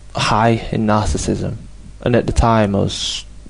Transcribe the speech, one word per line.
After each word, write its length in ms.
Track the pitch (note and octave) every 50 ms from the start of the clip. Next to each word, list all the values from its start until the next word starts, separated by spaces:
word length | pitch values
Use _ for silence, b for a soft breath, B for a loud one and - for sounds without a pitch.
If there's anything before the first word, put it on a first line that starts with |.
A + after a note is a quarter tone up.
| - - -
high 520 | - - - A#2+ G#2+ A2+ A#2 A#2 A2+ - -
in 140 | - A2+ A2+
narcissism. 680 | G#2+ G#2+ G#2+ G#2 - - - - - G2+ G2 G2 G2 G#2+ - - - - - - - - -
And 140 | - C3 B2
at 120 | A#2 - -
the 60 | A2
time, 420 | - - A#2 A2+ A2+ G#2+ G2+ G2+
I 40 | G2
was, 460 | G2 G2+ - - - - - - - - - - - -